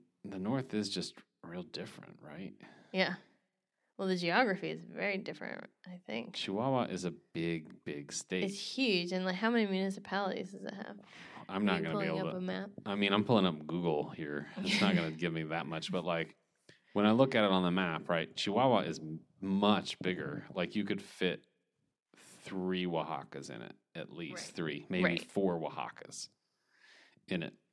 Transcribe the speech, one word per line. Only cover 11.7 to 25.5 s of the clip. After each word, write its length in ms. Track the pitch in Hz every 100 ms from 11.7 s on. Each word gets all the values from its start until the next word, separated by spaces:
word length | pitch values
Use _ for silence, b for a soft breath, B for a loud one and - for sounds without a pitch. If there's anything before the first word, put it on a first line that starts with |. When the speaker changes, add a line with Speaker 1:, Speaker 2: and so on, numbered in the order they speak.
| 90
Speaker 2:
you 40 |
Speaker 1:
gonna 140 | 80 80
be 40 | -
Speaker 2:
pulling 120 | -
Speaker 1:
able 80 | -
Speaker 2:
up 40 |
Speaker 1:
to 40 | -
Speaker 2:
a 20 |
map? 280 | 90 185 202 -
Speaker 1:
I 100 | 104 101
mean, 160 | 101
I'm 100 | 101
pulling 220 | 101 110 92
up 200 | 76 76
Google 440 | 87 85 73 73
here. 380 | - 76 73 73 -
It's 220 | - -
not 120 | 101
gonna 160 | 90 82
Speaker 2:
<laughs> 20 |
Speaker 1:
give 200 | 80 87
me 120 | 80
that 200 | 78 82 76
much, 240 | 82 80
but, 140 | 90
like, 320 | 85 82 78 - _ _ _ B B
when 140 | 104 107
I 60 |
look 220 | 117 131
at 100 | 123
it 60 | 101
on 120 | 95
the 80 | 90
map, 400 | 92 90 78 -
right, 240 | 85 73 -
Chihuahua 440 | 104 107 131 107
is 180 | 76 78
m-, 220 | 78 80 - -
much 580 | 95 98 104 98 - -
bigger. 440 | 92 85 73 73 -
Like, 200 | 92 85 107
you 80 |
could 160 | 101 98
fit 420 | - - 92 - _ _ _ _ _ _ _ - - -
three 400 | - 95 92 92 90
Oaxacas 640 | 82 78 71 67 69 67
in 120 | 58
it, 120 | 52 - _
at 180 | - -
least 220 | 73 82
Speaker 2:
Right. 180 | - - -
Speaker 1:
three, 300 | 80 71 -
maybe 140 | 92
Speaker 2:
Right. 180 | 85 85
Speaker 1:
four 360 | - 101 95